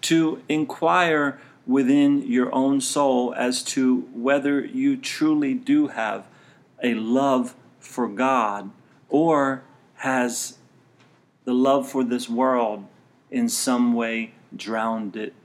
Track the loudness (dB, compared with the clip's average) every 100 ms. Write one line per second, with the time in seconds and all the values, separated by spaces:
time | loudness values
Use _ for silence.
0 | 2 2 2 -2 -4 -2 -2 -2 2 4
1 | 4 2 0 -4 -18 _ 0 2 4 4
2 | 4 2 0 0 0 0 2 0 -2 0
3 | 2 2 0 -2 -2 -2 -4 0 2 2
4 | -2 -6 0 0 2 -2 -2 -2 0 0
5 | -6 -2 0 2 0 -4 0 2 2 -2
6 | -4 -4 -10 -20 -20 _ _ _ -2 -2
7 | 0 2 2 2 0 -8 -20 _ -16 -6
8 | -6 -2 0 2 0 -4 -10 -18 _ _
9 | _ 0 4 2 2 -2 -10 _ _ _
10 | -4 0 -2 -4 -10 -14 _ _ _ _
11 | _ _ _ _ -2 2 4 2 0 -2
12 | -2 -2 -4 0 2 2 0 -4 -12 _
13 | _ _ _ -4 -2 -2 -2 0 2 0
14 | -2 -4 -8 -14 _ -16 -8 -4 -2 -4
15 | -6 -8 -10 -12